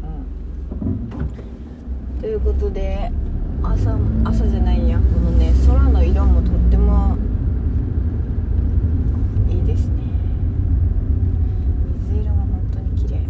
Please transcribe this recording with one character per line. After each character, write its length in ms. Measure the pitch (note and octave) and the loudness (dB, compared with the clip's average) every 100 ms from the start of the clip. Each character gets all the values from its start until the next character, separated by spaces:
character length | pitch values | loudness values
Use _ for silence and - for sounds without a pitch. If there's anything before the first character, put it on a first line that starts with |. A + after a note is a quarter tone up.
う 40 | - D3+ C3+ - - - - - - - - - - - - - - - - - - - | -10 -10 -10 -10 -10 -10 -10 -6 -6 -6 -6 -8 -8 -8 -14 -16 -16 -16 -10 -10 -8 -8
ん。 20 | |
と 60 | G#3+ | -6
い 60 | |
う 60 | G#3+ | -2
こ 120 | - | 0
と 180 | G3+ G3+ | 0 -2
で、 400 | G3 F#3+ G3 - - - - - - | -2 -2 -2 -2 -4 -4 -4 -4 -4
朝、 340 | - - - - G#2+ A2 | -2 0 0 0 0 0
朝 240 | A2+ - - | 2 2 2
じ 100 | - | 2
ゃ 20 | |
な 140 | - | 2
い 160 | A3+ A#3 | 2 2
や、 80 | A#3 | 2
こ 60 | - - | 2 2
の 100 | - | 2
ね、 220 | - - - - | 4 4 6 6
空 160 | - | 6
の 200 | - - | 4 4
色 220 | - - - | 4 4 4
も 160 | - | 4
と 100 | - | 2
っ 40 | - - | 2 4
て 60 | - | 4
も 380 | F3+ F3+ - - - - - - - - - - - - - - - - - - - - - - - - - | 4 4 2 0 -2 -2 -2 -2 -2 -2 -2 -2 -2 -2 -4 -4 -2 0 0 0 0 0 0 0 0 0 0
い 120 | - | 2
い 40 | |
で 140 | - - | 0 2
す 100 | - | 0
ね。 140 | - - - - - - - - - - - - - - - - - - - - - - | 0 -2 -2 -2 -2 -2 -2 0 2 2 0 0 0 0 0 0 0 -2 -2 -2 -2 -2
水 140 | G#3+ | -2
色 20 | A3+ | 0
が 60 | A3 | -2
本 80 | - - - | -2 -2 -4
当 60 | - | -4
に 100 | - - | -4 -2
綺 60 | - | -2
麗。 60 | - - | -2 -4